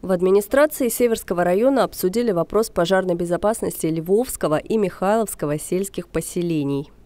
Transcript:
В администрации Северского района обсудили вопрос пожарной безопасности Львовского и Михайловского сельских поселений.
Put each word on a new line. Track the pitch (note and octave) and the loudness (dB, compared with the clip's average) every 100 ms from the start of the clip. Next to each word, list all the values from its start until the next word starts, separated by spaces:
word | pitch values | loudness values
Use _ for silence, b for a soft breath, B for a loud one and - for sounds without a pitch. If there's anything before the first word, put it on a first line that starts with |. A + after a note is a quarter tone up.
| F3+ | -2
В | |
администрации | F#3 F#3 G3 G#3 C4+ D4+ - B3+ | 0 4 4 4 2 2 2 -2
Северского | - A#3+ A3 - F3+ | 2 2 0 -2 0
района | F3 F3+ B3 C4+ | 2 4 2 2
обсудили | F#3 - - G#3 A#3+ | 0 0 -2 0 0
вопрос | F3 E3 G3+ A3+ | 0 0 0 0
пожарной | - D#3 F#3+ F#3 E3+ | 0 2 2 2 -2
безопасности | F3 E3+ G3+ A3+ - - E3 | -2 0 0 -2 -4 -4 -2
Львовского | D#3+ D#3+ G3+ C4 - D#3+ D3+ | -2 0 0 0 -2 -2 -2
и | - A3 | 0 0
Михайловского | F#3+ - F#3 A3 G#3 - D3+ D3+ | 0 -2 0 0 -2 -4 -4 -4
сельских | - F3+ G3 - - | -4 -4 -4 -8 -8
поселений. | E3 D#3+ - F3 D#3+ C#3 C#3 C#3+ - | -8 -6 -4 -2 -2 -2 -4 -6 -18